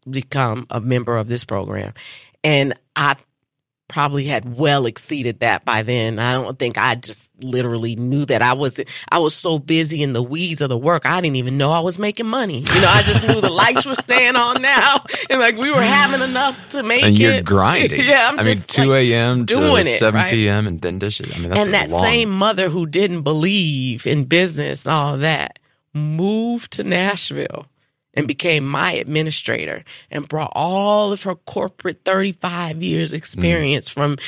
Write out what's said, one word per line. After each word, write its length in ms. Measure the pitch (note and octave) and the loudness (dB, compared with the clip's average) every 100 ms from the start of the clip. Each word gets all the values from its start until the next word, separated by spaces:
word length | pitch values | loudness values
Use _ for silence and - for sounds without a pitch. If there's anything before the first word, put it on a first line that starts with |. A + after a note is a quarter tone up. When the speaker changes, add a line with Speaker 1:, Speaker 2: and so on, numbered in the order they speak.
| - | -10
Speaker 1:
become 560 | C3+ B2+ C#3+ B2 A2 A#2 | -8 -4 -2 0 -2 -6
a 80 | A#2+ | -6
member 360 | A#2 B2+ A#2 A#2 | -2 -2 0 -2
of 100 | G#2+ | -2
this 160 | A#2+ | -6
program. 500 | - G2+ G2 G2+ G2+ - - - - _ | -6 -6 -4 -6 -8 -12 -18 -20 -20 _
And 300 | D3+ C#3+ C#3 A#2+ _ - | 2 2 2 -2 _ -2
I 200 | C#3+ C#3 _ _ _ _ _ _ - | 0 -2 _ _ _ _ _ _ -10
probably 360 | - D3 C#3+ C#3 | -4 -2 -2 -2
had 320 | B2+ B2 A#2+ | -2 -4 -2
well 300 | D3+ C#3+ B2 | 2 2 0
exceeded 540 | - - D3+ A#2+ G#2+ | -4 -8 -4 -4 -2
that 220 | A#2 G2+ - | 0 0 0
by 180 | A2+ | -2
then. 340 | A2 B2 A2 G#2+ | 0 -2 -2 -2
I 140 | A#2+ | -2
don't 240 | B2+ A2+ C3+ | -2 -4 -4
think 220 | A#2+ A2 | -4 0
I 160 | A#2 A#2+ | 0 0
just 360 | A#2+ A2 - - | -6 -16 -20 -14
literally 520 | C3 B2 B2 A#2 A2+ A2+ | -4 -2 -2 -2 -4 -4
knew 300 | B2 C#3 C#3+ | -2 -2 0
that. 160 | A#2 | 2
I 120 | A#2+ | 4
was, 260 | C3 C#3 - - - - | 2 0 -4 -10 -10 -2
I 80 | E3+ | 2
was 160 | D#3 - | 2 0
so 240 | F3+ D#3 | -2 -2
busy 420 | C3+ D#3+ D#3 D#3+ | 0 0 0 -2
in 120 | C#3+ | -2
the 100 | A#2+ | -2
weeds 380 | B2 D#3 F3+ D3+ | -4 -4 -4 -2
of 80 | C#3+ | -2
the 80 | A#2+ | 0
work, 280 | C#3 E3+ B2+ | 0 0 2
I 160 | F3 | 0
didn't 140 | F3 C3+ | 0 -2
even 220 | B2 C3+ | -2 0
know 140 | C#3 | 2
I 100 | E3 | 2
was 180 | E3+ F3 | 0 -2
making 260 | G#3 G#3 A3+ | -4 -4 -4
money. 340 | B3 A3 C3 | -2 -2 -4
You 220 | - F#3 | 0 4
know, 60 | F#3 | 6
I 140 | G#3 | 6
just 240 | G3+ G#3+ A3+ | 4 2 2
knew 120 | A3+ | 2
the 120 | F#3+ | 2
lights 340 | E3+ A#3 B3+ C4+ | 4 4 2 0
were 80 | C4 | -4
staying 400 | - B3 B3 B3+ | 0 2 4 2
on 260 | A#3+ C4 | 2 0
now, 400 | C4+ C4+ C4 C#4 - - | 2 4 4 2 -2 -8
<laughs> 120 | - | -2
and, 100 | C4 | 2
like, 180 | A#3 A3 | 2 2
we 120 | C4+ | 2
were 120 | D4 | 2
having 460 | G#3+ C#4 C#4+ C#4 C4 | 4 4 4 2 -2
enough 300 | B3+ C#4 B3+ - | 0 -2 -2 -8
to 120 | C#4+ | -6
make 220 | A3 A#3+ | 0 2
Speaker 2:
And 140 | C#4 G#2 | 4 6
you're 160 | A2+ | 6
Speaker 1:
it. 120 | G#2+ E2 | 2 2
Speaker 2:
grinding. 540 | G2+ F#2+ - - - | 2 4 2 0 2
Speaker 1:
<laughs> 20 | |
Yeah, 260 | C4 C#4 A#3 | 4 4 4
I'm 80 | - | 2
Speaker 2:
I 40 | |
mean, 120 | G#3+ G2+ | 2 0
Speaker 1:
just, 140 | - | -2
Speaker 2:
two 240 | - C3+ C3+ | 2 4 4
A 180 | B2+ | 4
M 260 | A#2 A#2 B2+ | 2 2 0
Speaker 1:
like, 80 | A#2 | 0
doing 380 | A#3+ D4 B3+ E3 | 2 4 4 4
Speaker 2:
to 60 | |
Speaker 1:
it, 80 | A#2 | 2
Speaker 2:
seven 240 | A2 G#2+ F#3 | 4 4 2
P 200 | A#2 G#2+ | 2 2
M 60 | G#2 G#2+ | 2 0
Speaker 1:
right? 20 | |
Speaker 2:
and 120 | E2+ | -4
then 160 | F2 F2+ | -4 -4
dishes. 340 | G2+ G#2 - - | -6 -6 -8 -8
I 40 | |
mean, 100 | E2+ | -2
that's 100 | G2 | 0
Speaker 1:
And 80 | G3+ | 2
Speaker 2:
a 20 | |
Speaker 1:
that 160 | G3 D3+ | 0 0
Speaker 2:
long 140 | - | 0
Speaker 1:
same 260 | A3 A#3 A3 | 2 2 0
mother 380 | F#3+ G3+ G3 F#3 | 0 0 0 -2
who 180 | E3+ D#3+ | -2 -2
didn't 340 | E3 G3+ F3 | 0 0 0
believe 840 | D3 D#3 E3+ G3+ E3 C#3 C3 A2+ - | -2 0 0 0 0 -2 -2 -4 -2
in 160 | D3 C3 | 0 2
business 600 | E3 F#3 D3+ D3 C#3 C#3 | 2 0 -2 -6 -6 -2
and 80 | |
all 240 | D#3 C#3+ C#3 | 0 0 -2
that 420 | D3+ D#3 C#2 - _ _ _ | 0 0 -2 -6 _ _ _
moved 800 | D3 D3+ D#3 F#3+ A3 A#3 A#3+ - | -6 -4 -2 0 0 -2 -4 -6
to 100 | - | -8
Nashville 840 | G3+ F3+ F#3+ G3+ - C#3+ C#3+ - C#3 _ _ _ _ - | -2 -2 0 -2 -4 -6 -8 -10 -16 _ _ _ _ -6
and 120 | C#3+ | -4
became 360 | C#3 F3 D#3 C#3 | -2 0 0 -2
my 240 | D3 F3+ | -2 -2
administrator 920 | E3+ - D3+ D#3 D3+ - A#2+ D#2 - - - - | -2 -2 -2 -2 -4 -4 -4 -6 -10 -14 -20 -12
and 160 | - C#3+ | -12 -8
brought 240 | D#3 D3+ | -6 -6
all 580 | - D#3+ F#3+ G3+ G#3 G#3 | -4 -2 0 2 2 0
of 120 | G3 | -2
her 100 | G3 | -6
corporate 680 | F3 - G#3 G3 - F#3 D#3 - | -8 -8 -6 -6 -6 -8 -6 -2
thirty-five 760 | F#3+ G3 E3+ F3+ F3 E3+ D#3+ | 0 0 -4 -6 -6 -6 -6
years 280 | F3+ D#3+ D#3+ | -4 -2 -2
experience 800 | D#3 - - F3 E3+ C#3+ C#3 - | -6 -8 -2 0 0 0 -2 -2
Speaker 2:
Mm. 40 | |
Speaker 1:
from 240 | - D3 C#3 | -2 -2 -2